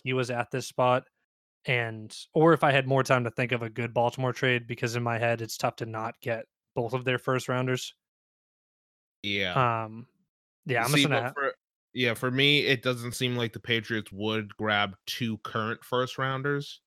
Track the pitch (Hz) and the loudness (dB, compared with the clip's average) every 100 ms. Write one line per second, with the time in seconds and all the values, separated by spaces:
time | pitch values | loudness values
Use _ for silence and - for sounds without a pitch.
0 | 127 127 120 120 120 131 - - 127 127 | -4 -2 -2 -4 -4 -6 -6 2 4 4
1 | - _ _ _ _ _ - 123 113 110 | 0 _ _ _ _ _ -2 0 -2 -8
2 | 107 - - 165 165 156 151 135 131 135 | -12 -16 -2 4 6 6 6 4 4 2
3 | 127 127 120 - 120 120 117 110 117 117 | 4 2 2 -2 -2 -2 -4 -6 -2 0
4 | 120 123 127 - 131 120 117 117 120 120 | 0 0 -4 0 0 0 -2 -4 -4 -2
5 | 120 113 117 117 110 - 127 - 113 110 | -2 0 0 0 -4 -2 -4 -2 -8 -6
6 | 113 - 127 117 - _ _ - 117 127 | -8 -8 -6 -6 -8 _ _ -6 -2 -2
7 | 123 123 - 127 - 127 127 127 - - | 0 -2 0 -2 0 -2 0 -2 -6 -14
8 | _ _ _ _ _ _ _ _ _ _ | _ _ _ _ _ _ _ _ _ _
9 | _ _ 104 101 92 90 123 113 110 113 | _ _ -4 -2 0 2 2 0 -4 -12
10 | 123 _ _ _ _ _ 156 117 120 147 | -18 _ _ _ _ _ -2 0 2 2
11 | 143 123 123 143 135 - _ _ _ 123 | 4 2 0 -4 -4 -6 _ _ _ 0
12 | 123 110 127 127 143 147 107 131 127 120 | 0 0 0 4 6 6 4 2 0 -2
13 | 120 - 127 123 117 107 - 113 107 110 | -6 -4 -2 0 -4 -6 -2 -2 0 -4
14 | - 98 107 110 104 - 107 104 101 95 | -4 -6 -2 -2 -6 -6 0 2 0 -4
15 | - - 117 107 - 113 110 117 - 123 | -10 -6 -4 -4 -6 -4 -4 -6 -4 -2
16 | 127 - 131 135 143 143 143 - | -2 -4 -4 -2 -2 -4 -6 -16